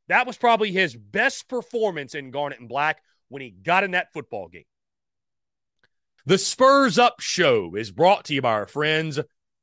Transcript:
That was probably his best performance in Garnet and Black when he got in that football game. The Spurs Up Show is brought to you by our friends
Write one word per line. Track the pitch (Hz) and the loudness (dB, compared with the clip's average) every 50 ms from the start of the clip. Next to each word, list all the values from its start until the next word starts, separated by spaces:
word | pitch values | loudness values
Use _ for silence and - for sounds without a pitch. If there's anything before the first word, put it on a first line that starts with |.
| _ - | _ -2
That | 180 233 247 | 0 0 0
was | 254 214 | -2 -4
probably | - 247 233 233 202 214 208 | 0 2 2 4 2 2 0
his | 180 190 185 147 113 | 0 0 0 -2 -4
best | 113 101 101 - 208 240 269 - - - _ | -10 -14 -6 -2 -2 0 0 -2 -6 -10 _
performance | 254 240 - - - 226 220 202 170 151 139 127 156 | -8 -8 -8 -6 -4 -2 -2 -2 -2 -6 -10 -10 -12
in | 147 135 127 | -12 -12 -8
Garnet | 123 143 147 139 135 117 | -6 -6 -6 -6 -8 -12
and | 123 107 | -12 -6
Black | 120 139 147 156 151 - _ _ _ _ _ _ | -4 -2 0 0 -2 -4 _ _ _ _ _ _
when | 123 139 | -16 -14
he | 135 113 | -14 -16
got | 90 95 95 160 175 190 | -18 -8 -2 0 0 2
in | 202 190 | 0 0
that | 180 180 175 - | -2 -4 -4 -6
football | - 156 123 - 117 101 90 | -10 -14 -12 -10 -10 -10 -10
game. | 82 87 82 - _ _ _ _ _ _ _ _ _ _ _ _ _ _ _ _ _ _ _ _ _ _ _ _ _ _ _ _ _ _ _ _ | -12 -18 -20 -20 _ _ _ _ _ _ _ _ _ _ _ _ _ _ _ _ _ _ _ _ _ _ _ _ _ _ _ _ _ _ _ _
The | 135 190 190 | 0 0 0
Spurs | - - - - 262 269 277 277 269 233 151 | 0 -2 0 4 4 6 6 6 4 4 4
Up | 226 240 233 - - | 4 2 2 2 -2
Show | - - - 185 170 143 120 107 90 82 87 | -6 -4 0 2 2 4 2 2 0 -4 -6
is | 107 117 107 | -8 -8 -6
brought | 87 135 165 185 202 - - | -2 2 4 4 4 2 0
to | - 147 | -4 -4
you | 135 | -2
by | 127 117 | 0 0
our | 110 104 101 - | 0 0 -2 -6
friends | - 143 151 156 156 156 160 156 139 147 - - _ _ _ _ _ _ | -6 -4 -2 0 0 -2 -2 -4 -6 -6 -8 -8 _ _ _ _ _ _